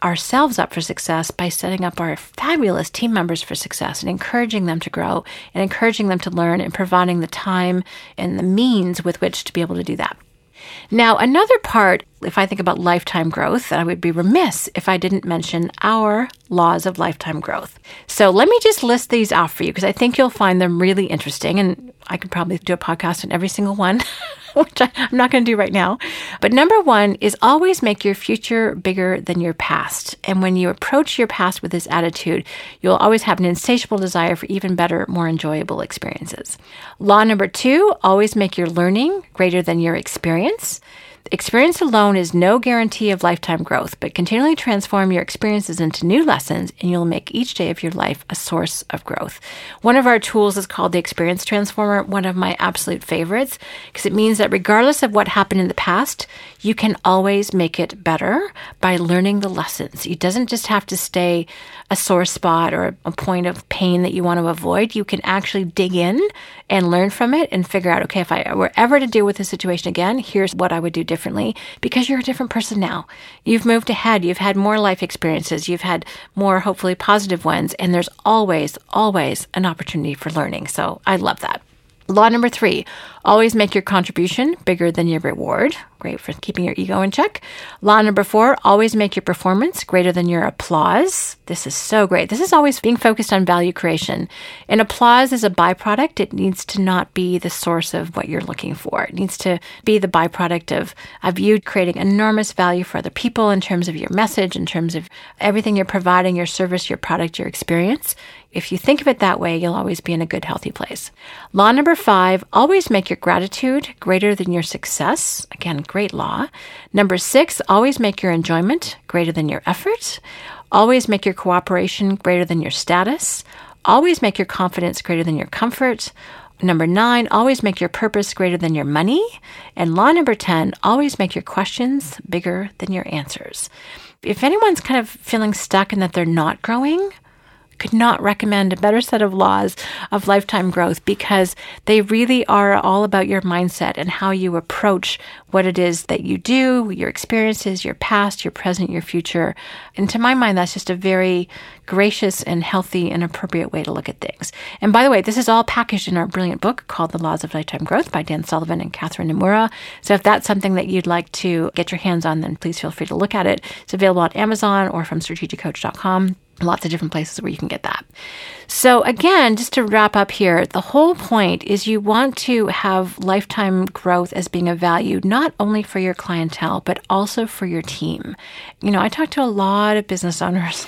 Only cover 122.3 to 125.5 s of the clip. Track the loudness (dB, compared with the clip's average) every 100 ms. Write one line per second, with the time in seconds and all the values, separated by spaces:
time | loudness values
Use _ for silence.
122.3 | 0 0 -2 -2 -4 0 0 0 -2 -4
123.3 | -6 -12 -20 -20 -2 4 6 4 2 0
124.3 | 0 -4 -2 -2 0 -4 -4 -4 -2 0
125.3 | -2 -4